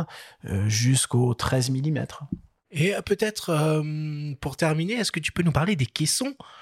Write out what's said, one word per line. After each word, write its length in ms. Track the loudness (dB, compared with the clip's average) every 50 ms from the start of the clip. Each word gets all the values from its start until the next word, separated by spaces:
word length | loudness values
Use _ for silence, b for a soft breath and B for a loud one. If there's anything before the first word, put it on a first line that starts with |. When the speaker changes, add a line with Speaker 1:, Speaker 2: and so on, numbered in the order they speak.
| -2 B B B B B B B -6
Speaker 1:
euh, 240 | -4 -2 0 2 2
jusqu'au 640 | 2 4 4 4 4 4 2 2 2 2 2 2 2
treize 360 | 0 0 0 2 2 2 0
millimètres. 540 | 0 -2 -2 -2 -2 -2 -4 -6 -10 -12 -10 -8 -8 -8 -10 -12 _ _ _ _
Speaker 2:
Et, 240 | -2 0 0 2 0
euh, 60 | -2
peut-être, 500 | -2 -2 0 0 0 -2 -2 -4 -2 0
euh, 840 | 2 2 4 4 2 2 0 0 -2 -4 -4 -4 -6 -6 -6 -6 -6 -6
pour 160 | -6 -8 -4
terminer, 360 | 0 0 2 2 2 0 0 -2
est-ce 180 | -2 -2 -2
que 100 | -2 -4
tu 120 | -4 -4 -2
peux 100 | 0 2
nous 100 | 2 4
parler 220 | 4 2 2 2
des 120 | 2 0
caissons ? 480 | -2 -2 -2 -2 0 0 0 -2 -4 -6 B B B B B